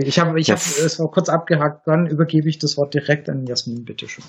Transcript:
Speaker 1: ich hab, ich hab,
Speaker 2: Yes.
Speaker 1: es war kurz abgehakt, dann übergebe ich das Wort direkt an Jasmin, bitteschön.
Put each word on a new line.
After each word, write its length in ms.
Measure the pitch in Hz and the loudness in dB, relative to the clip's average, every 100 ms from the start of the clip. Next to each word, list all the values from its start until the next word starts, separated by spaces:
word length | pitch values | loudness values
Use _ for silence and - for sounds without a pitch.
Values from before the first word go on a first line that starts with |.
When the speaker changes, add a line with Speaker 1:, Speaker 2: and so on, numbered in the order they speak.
Speaker 1:
ich 160 | 135 170 | 4 2
hab, 160 | 165 160 | 2 2
ich 140 | 156 | 2
hab, 80 | - | 2
Speaker 2:
Yes. 200 | - 165 | 0 0
Speaker 1:
es 200 | 160 - | 0 0
war 100 | 156 | -2
kurz 180 | 190 151 | 0 2
abgehakt, 580 | 165 - 160 151 - - | 0 2 2 0 -2 0
dann 200 | 160 170 | 2 2
übergebe 420 | 151 160 156 151 | 2 2 2 2
ich 100 | 151 | 0
das 180 | 151 - | -2 0
Wort 180 | 143 | 0
direkt 340 | 147 143 147 151 | 0 0 0 0
an 160 | 139 | -6
Jasmin, 400 | 127 120 - 120 | -4 -6 -6 -8
bitteschön. 400 | 113 107 - - | -10 -14 -14 -14